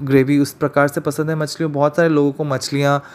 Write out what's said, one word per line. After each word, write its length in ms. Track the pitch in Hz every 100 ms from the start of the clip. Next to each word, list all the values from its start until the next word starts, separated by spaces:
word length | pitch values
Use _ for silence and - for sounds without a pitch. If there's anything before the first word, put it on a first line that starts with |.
ग्रेवी 360 | 139 135 131 143
उस 140 | 139
प्रकार 360 | - 143 143 143
से 120 | 165
पसंद 300 | 151 143 156
है 60 | 156
मछलियों। 360 | 151 - 160
बहुत 240 | 143 147 151
सारे 120 | 165
लोगों 240 | 147 143
को 120 | 139
मछलियाँ 600 | 151 131 - 143 143 143 -